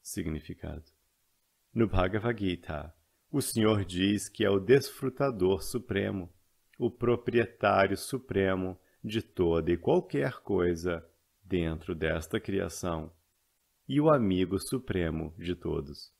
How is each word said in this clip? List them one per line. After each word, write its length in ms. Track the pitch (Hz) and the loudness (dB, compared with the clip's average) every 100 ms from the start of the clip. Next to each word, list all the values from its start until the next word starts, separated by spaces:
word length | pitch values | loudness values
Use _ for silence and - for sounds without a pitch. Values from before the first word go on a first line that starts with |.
Significado. 800 | - - 80 78 - 82 78 76 - _ _ _ _ _ _ _ _ | -10 -6 -6 -6 -10 -14 -12 -12 -16 _ _ _ _ _ _ _ _
No 160 | 117 110 | 0 2
Bhagavad 500 | 95 92 104 113 113 | 4 2 0 -2 -2
Gita, 560 | 98 87 - 76 76 _ _ _ _ | -2 -2 -6 -10 -10 _ _ _ _
o 80 | 139 | -4
Senhor 440 | - 117 107 104 | -2 2 4 4
diz 440 | 87 90 98 104 - | 0 0 2 2 -2
que 160 | - | -2
é 60 | 101 | 2
o 100 | 98 | 2
desfrutador 1000 | 92 135 - - 131 - 139 113 92 - | 6 4 4 -6 -8 -2 -4 2 2 2
supremo, 680 | - 123 - 98 101 101 87 _ _ _ _ _ | -2 -8 -4 -4 -2 -4 -10 _ _ _ _ _
o 120 | 123 | -4
proprietário 1040 | - 120 117 - 117 113 - 104 98 98 98 | 0 0 0 2 2 0 0 2 4 4 2
supremo 800 | - 131 - 98 95 95 92 92 _ _ | -4 -8 -2 0 2 2 -2 -8 _ _
de 200 | 110 110 | -6 -6
toda 500 | - - 85 82 80 | -6 0 2 2 2
e 40 | 85 | 0
qualquer 640 | - 175 180 139 - - | 2 0 0 -4 -4 -6
coisa 640 | - 98 87 85 87 82 - _ _ _ | -4 0 2 0 -2 -4 -8 _ _ _
dentro 520 | 98 92 82 80 - | -4 -2 -2 -4 -6
desta 440 | 82 80 80 - 110 | -4 -2 -2 -4 -6
criação, 760 | - 95 90 - 90 82 78 _ _ _ _ _ _ _ - | -2 -4 -4 -6 -4 -4 -6 _ _ _ _ _ _ _ -2
e 120 | 139 | 2
o 100 | 151 | 4
amigo 480 | 147 104 92 90 92 | 4 4 2 2 0
supremo 760 | - 131 - 92 82 80 78 80 | -2 -6 -2 -2 0 -2 -6 -8
de 160 | 85 | -8
todos. 580 | 87 80 78 71 73 - | -6 -2 -4 -6 -14 -20